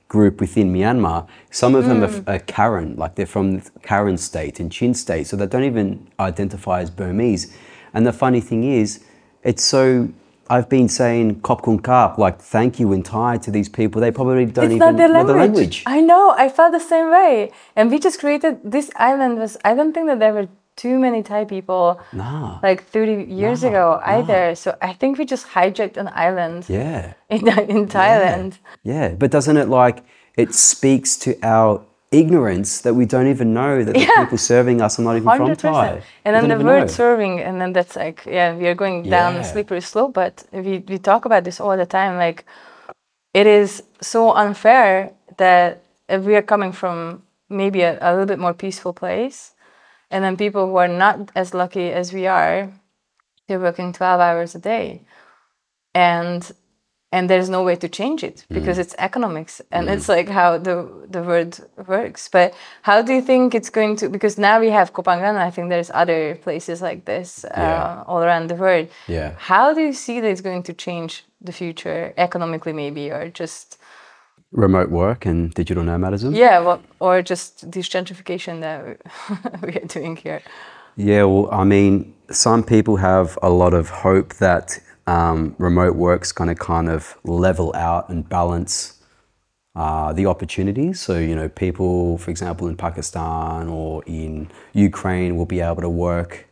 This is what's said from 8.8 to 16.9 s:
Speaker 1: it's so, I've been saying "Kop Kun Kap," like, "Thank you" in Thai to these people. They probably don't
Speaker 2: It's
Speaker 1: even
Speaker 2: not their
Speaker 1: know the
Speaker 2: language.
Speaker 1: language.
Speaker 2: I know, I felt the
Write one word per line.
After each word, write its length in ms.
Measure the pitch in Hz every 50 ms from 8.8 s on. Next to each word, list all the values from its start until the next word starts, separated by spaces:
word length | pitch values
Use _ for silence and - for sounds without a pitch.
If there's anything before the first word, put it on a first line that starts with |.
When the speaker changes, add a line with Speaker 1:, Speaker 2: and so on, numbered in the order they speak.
| 107 101 - - _ _ _ _ _ _ _ _ _
Speaker 1:
it's 180 | 127 107 - -
so, 440 | - - 135 131 131 127 123 117 - - - _ _ _ _ _ -
I've 200 | 123 123 117 -
been 200 | 139 131 123 110
saying 520 | - - 127 117 117 117 113 110 101 107
"Kop 220 | - - 123 - -
Kun 140 | 120 110 104
Kap," 380 | - 127 127 123 110 98 - 110
like, 220 | 101 92 90 -
"Thank 380 | - - - 110 117 131 123 -
you" 140 | 120 101 98
in 100 | 95 87
Thai 360 | - - 110 117 120 120 117
to 120 | - 117
these 180 | 104 104 98 104
people. 320 | - - 110 107 - 110
They 120 | 117 117 117
probably 340 | 131 131 127 127 127 127
don't 200 | 113 110 123 -
Speaker 2:
It's 80 | - 113
Speaker 1:
even 40 | 113
Speaker 2:
not 180 | 330 330 -
their 120 | 330 339 320
Speaker 1:
know 160 | 330 330 359
the 80 | 392 -
Speaker 2:
language. 500 | - 262 214 214 185 107 - - - -
Speaker 1:
language. 0 |
Speaker 2:
I 140 | 247 269 302
know, 340 | 320 330 339 370 403 381 -
I 120 | - 269 269
felt 220 | 269 - 330 339 330
the 60 | 330 330 -